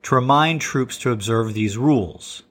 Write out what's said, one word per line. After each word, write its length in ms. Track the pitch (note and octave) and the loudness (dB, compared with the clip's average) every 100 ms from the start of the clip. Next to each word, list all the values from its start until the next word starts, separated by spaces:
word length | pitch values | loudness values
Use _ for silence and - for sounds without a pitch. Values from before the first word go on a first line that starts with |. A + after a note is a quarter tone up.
to 140 | - C3 | 2 0
remind 460 | B2+ C#3+ D#3+ D#3+ | 4 4 4 0
troops 360 | - C#3+ B2 - | -2 -4 -4 -2
to 140 | B2+ | -2
observe 420 | A2+ G2+ A2+ A2 | -2 0 0 0
these 240 | G#2+ G#2+ G2+ | 0 -2 2
rules. 640 | C#3 C3+ F2 - - - _ | 2 2 0 -8 -16 -18 _